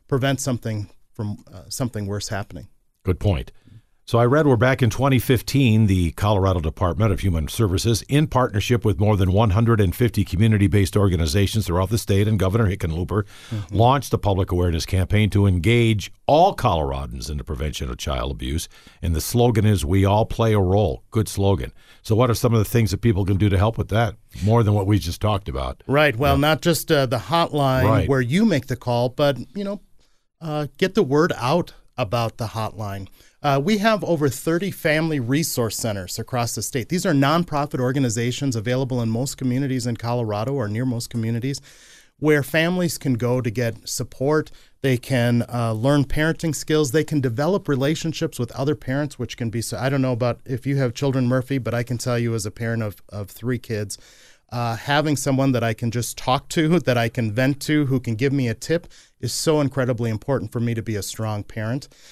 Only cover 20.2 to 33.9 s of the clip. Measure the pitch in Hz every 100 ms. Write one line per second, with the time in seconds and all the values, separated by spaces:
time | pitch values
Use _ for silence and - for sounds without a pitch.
20.2 | 110 - 113 107 90 98 95 64 - 113
21.2 | 104 - 98 95 - - - - - 110
22.2 | 123 110 123 113 101 120 110 98 120 98
23.2 | 95 98 101 92 107 117 - 104 113 -
24.2 | _ - 98 117 107 104 98 104 82 -
25.2 | 107 98 - 67 65 - - 139 151 110
26.2 | 143 139 147 151 175 151 - 151 131 120
27.2 | - 170 165 151 139 131 110 110 92 135
28.2 | 120 170 220 147 - 120 - 120 123 -
29.2 | 143 123 104 196 196 208 - - _ _
30.2 | _ _ 160 151 147 - 185 220 139 147
31.2 | 170 - 120 170 - - _ - 117 120
32.2 | 113 - 107 113 107 - 104 98 95 -
33.2 | _ _ 147 139 151 214 220